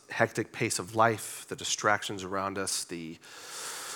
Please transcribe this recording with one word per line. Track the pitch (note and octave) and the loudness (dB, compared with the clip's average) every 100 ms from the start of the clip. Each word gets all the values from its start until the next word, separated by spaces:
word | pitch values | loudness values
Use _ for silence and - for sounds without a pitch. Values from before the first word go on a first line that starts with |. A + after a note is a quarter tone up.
| - | -4
hectic | - A2+ - G#2+ | 4 4 4 -4
pace | - A2+ - | -2 0 0
of | F#2 | 0
life, | A2+ A2+ G#2 - - - | 6 6 4 -4 -10 -10
the | - | -6
distractions | - - G#2+ G#2 - G2+ | -2 2 4 4 2 -6
around | F#2 G2 G2 G2 | -4 -2 -2 -2
us, | F#2+ - | -2 -2
the, | - E2+ D#2+ E2 - - - - - - - | -2 -6 -8 -10 -14 -16 -12 -10 -8 -8 -8